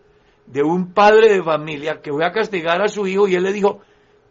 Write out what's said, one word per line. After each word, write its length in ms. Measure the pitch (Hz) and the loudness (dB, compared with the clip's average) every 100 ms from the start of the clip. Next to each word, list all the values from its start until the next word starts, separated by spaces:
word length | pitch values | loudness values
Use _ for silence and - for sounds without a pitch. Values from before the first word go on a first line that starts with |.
| _ _ _ _ _ | _ _ _ _ _
de 160 | 131 | -4
un 280 | 151 180 180 | -2 -2 -2
padre 400 | 208 208 214 220 | 2 6 6 6
de 100 | 196 | 4
familia 580 | 165 151 156 147 156 151 | 0 -4 -6 -10 -8 -8
que 80 | 151 | -8
fue 160 | 143 170 | -4 -2
a 60 | |
castigar 500 | 214 208 196 160 175 | -2 -4 -4 -2 -2
a 60 | 214 | -2
su 180 | 208 196 | -4 -4
hijo 220 | 190 202 | 0 0
y 80 | 180 | 0
él 80 | |
le 80 | 190 | -2
dijo, 280 | 208 196 - _ _ _ _ _ | -2 -2 -4 _ _ _ _ _